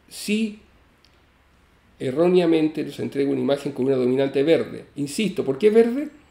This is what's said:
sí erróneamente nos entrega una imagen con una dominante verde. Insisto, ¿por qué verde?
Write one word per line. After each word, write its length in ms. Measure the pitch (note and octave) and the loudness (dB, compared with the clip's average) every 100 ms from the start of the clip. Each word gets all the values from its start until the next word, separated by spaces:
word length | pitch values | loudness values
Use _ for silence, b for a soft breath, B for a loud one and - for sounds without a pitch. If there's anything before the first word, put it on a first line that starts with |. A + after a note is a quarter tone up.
| _ | _
sí 520 | - - G#3+ A3 - - _ _ _ _ _ _ _ _ _ _ _ _ - | -10 -4 -2 -2 -8 -20 _ _ _ _ _ _ _ _ _ _ _ _ -10
erróneamente 840 | C3+ C#3 F3+ F3+ E3 D#3+ D#3 D3+ | -6 0 2 4 4 2 0 -2
nos 140 | C#3+ - | -8 -6
entrega 300 | C#3+ C#3 C#3 | -6 -2 -2
una 100 | C3+ | 0
imagen 320 | B2+ C#3+ D3 | 0 -2 -4
con 120 | - | -2
una 120 | C3+ C3 | 0 0
dominante 460 | B2 C3 C#3 C#3 | 2 0 0 0
verde. 440 | D3 C#3+ - - - - | 2 2 0 -10 -14 -10
Insisto, 480 | C#3+ - G3 - | -6 -2 -2 -2
¿por 140 | - C3+ | -4 2
qué 100 | G#3+ | 4
verde? 400 | A3+ A#3 C4 D4+ - _ | 6 4 0 -8 -12 _